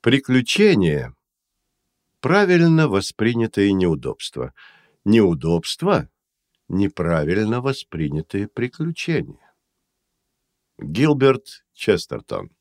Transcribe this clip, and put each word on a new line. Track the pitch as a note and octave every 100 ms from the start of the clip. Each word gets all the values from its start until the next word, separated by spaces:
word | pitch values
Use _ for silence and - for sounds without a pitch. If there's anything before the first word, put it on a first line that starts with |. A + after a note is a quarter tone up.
Приключение — | A#2+ C3 - B2+ B2 - G#3 C3 F2 D2 B1 - _ _ _ _ _ _ _ _ _ _
правильно | C3 F#3+ G3 F3 E3 D#3+ D3+
воспринятое | G2 - - A2 A#2 A2+ - G2+
неудобство. | F#2+ F2+ D2+ B1+ - - B1 B1+ _ - _ _ _
Неудобство — | G2+ A2+ G2 D#2 D#2+ E2+ - - F#3+ D3 C2+ _ _ _ _ _ _
неправильно | F#2+ G2 - E2+ E2 D2 F#2 G#2+ A#2+
воспринятые | C3 C3+ - D#2+ D2+ D2 - G2+ G#2+
приключения. | - A#2+ - D#3+ E3 - D3 - - _ _ _ _ _ _ _ _ _ _ _ _ _ -
Гилберт | - F2+ D3+ C#3+ C3+ B2+ - - _
Честертон. | _ - F#2 - - - G1+ G1+ _